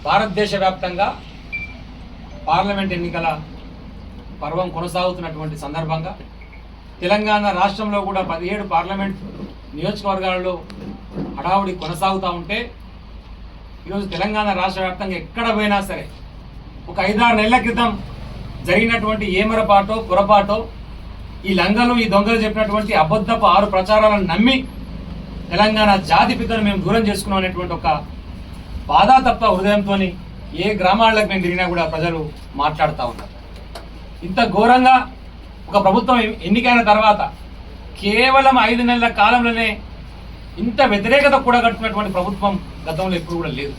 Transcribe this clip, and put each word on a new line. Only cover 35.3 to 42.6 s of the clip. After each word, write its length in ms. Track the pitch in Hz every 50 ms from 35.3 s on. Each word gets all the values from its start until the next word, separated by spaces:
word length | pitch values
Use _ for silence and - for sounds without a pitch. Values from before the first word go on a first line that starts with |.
| - - - - - - - -
ఒక 140 | 185 196
ప్రభుత్వం 380 | 196 190 190 240 220 262 254 240
ఎన్-, 140 | 220 214 - -
ఎన్నికైన 400 | - 180 208 240 233 247 247 233
తర్వాత 480 | 226 208 208 214 220 214 208 208 - - - - - - - - - - - - - - - -
కేవలం 580 | 196 202 214 220 254 262 277 277 269 262 254 247
ఐదు 220 | 220 226 240 233
నెలల 260 | 240 240 240 240 233 233
కాలంలోనే 680 | - - 202 220 240 247 233 233 233 226 226 214 208 208 - - - - - - - - - - - - - - - -
ఇంత 240 | 214 240 - -
వ్యతిరేకత 500 | 269 226 208 196 196 226 262 285 277 285
కూడగట్టుకున్నటువంటి 800 | 285 262 - 247 240 240 233 233 208 - 220 214 190 208 208 196
ప్రభుత్వం 480 | 190 185 180 202 196 - 202 202 196 -